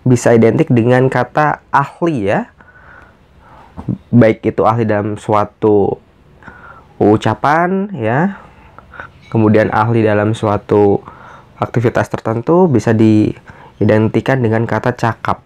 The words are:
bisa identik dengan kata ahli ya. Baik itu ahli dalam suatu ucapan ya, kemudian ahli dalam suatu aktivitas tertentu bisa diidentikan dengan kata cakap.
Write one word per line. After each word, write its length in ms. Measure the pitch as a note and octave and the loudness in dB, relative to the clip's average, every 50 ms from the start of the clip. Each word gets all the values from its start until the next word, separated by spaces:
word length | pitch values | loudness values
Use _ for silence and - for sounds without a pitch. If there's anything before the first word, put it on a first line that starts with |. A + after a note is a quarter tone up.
bisa 320 | _ C3 B2+ A#2 - - A#2+ | _ 2 0 2 2 4 4
identik 400 | A#2 A2+ A2+ G#2+ - D#3 - C3 | 4 4 4 2 0 0 0 2
dengan 400 | A#2+ A2 B2 B2 B2+ C3 C3 - | 0 2 2 2 2 2 0 0
kata 480 | B2+ A#2+ - _ D3+ D3+ D3 C#3+ - _ _ | -2 -4 -2 _ -2 -2 -2 -2 -6 _ _
ahli 560 | - C3+ C#3 - - - F3 E3+ D#3+ B2+ G2 | -2 -2 -2 -2 -6 -6 -4 -4 -2 -2 -2
ya. 240 | F#2+ A2 E3 A#3 - _ _ - - _ - - - - - - - _ _ _ _ _ _ _ - - - - - _ - - - - - _ _ | -2 -2 -2 -4 -8 _ _ -20 -20 _ -20 -20 -20 -20 -20 -20 -20 _ _ _ _ _ _ _ -20 -20 -20 -20 -20 _ -14 -8 -8 -8 -10 _ _
Baik 400 | - A#2+ A#2 A2 A2+ - - A2+ | 2 2 4 4 0 -2 -4 -6
itu 160 | G#2+ - F#2 | -4 -2 -2
ahli 240 | G#2 A2 A#2 A#2 G#2+ | -2 0 -2 -2 -2
dalam 320 | G#2+ G#2 G#2 G#2+ G#2 G2+ | -2 -4 -4 -6 -8 -10
suatu 800 | - - A2 G#2 G#2 G2 _ _ - A2 G#2 G#2 G2 - - - _ _ _ _ _ _ - _ - - - - - - - - - _ _ | -6 -2 -2 -2 -2 -4 _ _ 0 2 2 2 2 0 -4 -8 _ _ _ _ _ _ -20 _ -20 -20 -20 -20 -20 -20 -20 -20 -20 _ _
ucapan 960 | _ G2+ G2+ G#2 G#2+ - - A2 - - C#3 D3 D#3+ F3 F3+ F#3+ F#3+ G3 G#3 G3+ | _ 2 2 2 2 0 -2 -4 -2 -2 -2 0 0 0 -2 -2 -4 -6 -6 -8
ya, 480 | C#3+ A2+ G#2+ A#2 C3+ E3+ G3 G3 - - - - - - - - - - _ - - - - _ - - - | -6 -4 -2 -2 0 -2 -2 -4 -8 -20 -20 -20 -20 -20 -20 -20 -20 -20 _ -20 -20 -20 -20 _ -20 -20 -6
kemudian 400 | - A#2 G#2+ G#2+ G#2+ G#2+ G#2+ G2+ - | -2 0 2 2 4 2 2 2 0
ahli 320 | A2 G#2+ A2 A#2 A#2 A2 G#2+ | -2 0 0 0 0 2 2
dalam 240 | G#2 G#2 G#2 G#2+ A2 | 0 0 0 -2 -2
suatu 720 | - - A2 G#2 G#2 - _ - G#2 G#2 G2+ G2+ - - - - - - - - - - _ _ - | -2 -2 -2 -2 -2 -2 _ 2 2 4 4 2 0 -4 -10 -20 -20 -20 -20 -20 -20 -20 _ _ -8
aktivitas 480 | A2+ - - B2 A#2 A#2 - - A2+ - | -8 -4 -4 0 0 0 0 0 -4 -4
tertentu 560 | - A#2 - A2+ A2+ A2+ A2+ - D#3+ F3 F#3+ | -6 -8 -6 -6 -6 -6 -2 0 2 2 2
bisa 320 | F3 C3+ A2 G#2 A#2+ A2+ | 2 2 0 0 0 2
diidentikan 1400 | A2 A2+ A2 A2 G#2+ G#2+ - - - _ - - - - - _ _ G2+ G#2 G#2+ G#2+ A2 G#2+ G#2 A2+ G#2+ - C3+ C3 | 2 4 4 4 4 2 0 -4 -8 _ -20 -20 -20 -20 -20 _ _ 0 2 2 2 2 0 0 -2 -2 -2 -2 -2
dengan 240 | B2 A2 A2 A2+ A#2 | 0 -2 0 -2 -2
kata 320 | G#2+ G#2+ A2 - B2+ B2+ | -2 -4 -4 -4 -4 -4
cakap. 480 | - - A#2 G#2+ - _ - G2+ - _ | -2 -4 -4 -4 -4 _ -6 -6 -6 _